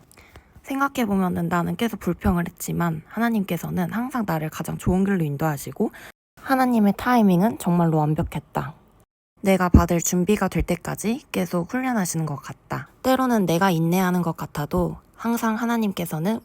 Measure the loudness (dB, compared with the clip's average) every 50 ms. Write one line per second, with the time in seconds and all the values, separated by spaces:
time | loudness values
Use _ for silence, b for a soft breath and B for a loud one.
0 | -20 _ B B B B B B B B B B -10 -8 -4 -2 -2 -2 -2 -2
1 | -2 0 0 0 0 0 0 -2 -2 0 0 0 0 -2 -2 -2 -2 -4 -4 -4
2 | -4 -4 -4 0 0 0 0 0 -2 -4 -8 -10 -8 -6 -4 -2 -2 -2 -2 -4
3 | -8 -10 -6 -4 -2 0 0 0 -2 -2 -4 -6 -6 -6 -4 -4 -4 -4 -4 -6
4 | -6 -4 -4 -4 -4 -2 -2 -4 -4 -6 -4 -4 -4 -4 -4 -2 0 2 2 4
5 | 2 2 2 0 0 -2 -2 -2 -2 -2 -2 -4 -8 -10 -4 -4 -4 -4 B B
6 | B B B _ _ _ _ -14 -2 0 2 2 4 4 4 4 4 4 2 2
7 | 0 2 4 6 6 6 6 6 4 2 0 0 0 0 2 4 4 4 2 2
8 | 2 2 0 0 -2 -4 -6 -8 -10 _ -6 -6 -6 -6 -10 -16 _ _ _ _
9 | _ _ _ _ _ _ _ _ 0 2 2 4 4 6 6 6 6 6 2 0
10 | 0 0 0 0 2 2 2 2 0 0 0 -2 0 0 -2 -4 -4 -8 -8 -6
11 | -4 -4 -4 -4 -8 _ -4 -4 -4 -2 -2 -4 -4 -4 -4 -4 -2 -2 0 -2
12 | -2 -2 -2 -2 -4 -4 -6 -8 -10 -14 -16 -16 _ _ -10 -10 -10 -12 _ _
13 | 0 2 2 4 4 2 2 2 2 2 2 2 4 2 2 2 2 2 2 2
14 | 2 2 2 0 0 -2 -4 -6 -8 -10 -6 -6 -6 -2 -2 -2 -2 -2 -4 -8
15 | -14 _ _ -8 -4 -4 -2 0 0 -2 -2 -2 -2 -2 0 0 0 -2 -2 -4
16 | -6 -6 -4 -4 -2 -2 -2 -4